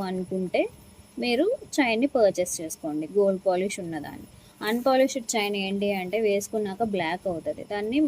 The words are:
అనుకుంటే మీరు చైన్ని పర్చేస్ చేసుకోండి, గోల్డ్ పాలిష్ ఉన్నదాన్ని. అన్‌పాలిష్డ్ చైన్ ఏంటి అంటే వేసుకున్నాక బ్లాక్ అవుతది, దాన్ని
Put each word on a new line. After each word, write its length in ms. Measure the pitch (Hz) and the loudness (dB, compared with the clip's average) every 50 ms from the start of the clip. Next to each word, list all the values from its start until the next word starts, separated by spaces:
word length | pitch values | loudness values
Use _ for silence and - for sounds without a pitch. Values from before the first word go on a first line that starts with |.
అనుకుంటే 600 | 196 185 185 185 180 - 190 190 185 175 - 254 359 466 - - - - - - - - - | -2 -2 -4 -4 -4 -4 -4 -4 -2 0 0 0 0 -2 -4 -14 -20 -20 -20 -20 -20 -14 -8
మీరు 260 | 254 233 247 240 240 330 415 539 - - - | -4 -2 0 2 2 2 2 0 -2 -6 -4
చైన్ని 360 | - - 277 233 220 220 254 | 0 0 2 2 2 2 0
పర్చేస్ 460 | 285 - 254 214 196 180 - 180 - - | 2 4 4 4 4 4 2 -2 -2 -4
చేసుకోండి, 500 | - 165 160 - - - 156 147 151 156 - 185 | -6 -8 -8 -10 -8 -6 -4 -4 -4 -4 0 2
గోల్డ్ 280 | 202 202 196 190 185 - | 4 4 4 2 2 2
పాలిష్ 320 | 196 180 180 190 202 - - | 0 2 2 0 -2 -4 -6
ఉన్నదాన్ని. 480 | 180 165 165 151 - 143 - - - - - - - - - - | -6 -6 -6 -6 -8 -10 -12 -14 -16 -20 -20 -20 -20 -20 -12 -6
అన్‌పాలిష్డ్ 680 | 214 208 226 247 240 269 262 262 262 269 - 269 233 - | -2 -2 0 2 2 4 6 6 4 4 2 -2 -4 -2
చైన్ 260 | - 226 202 202 208 | -2 0 0 0 0
ఏంటి 300 | 202 196 190 196 196 202 202 202 | -2 -2 -2 -2 0 0 0 0
అంటే 240 | 190 180 180 185 226 | -2 -2 -2 0 0
వేసుకున్నాక 640 | 226 208 202 202 202 - 220 220 214 196 190 196 233 220 202 | 2 2 2 0 0 -2 -2 -2 -2 -2 -2 -2 -2 0 0
బ్లాక్ 320 | 185 165 160 175 185 - | 0 0 -2 -2 -2 -2
అవుతది, 360 | 196 175 160 156 - 208 - - - | -4 -4 -4 -4 -6 -6 -6 -8 -6
దాన్ని 280 | 208 208 208 214 247 294 311 | -6 -4 -2 0 2 2 2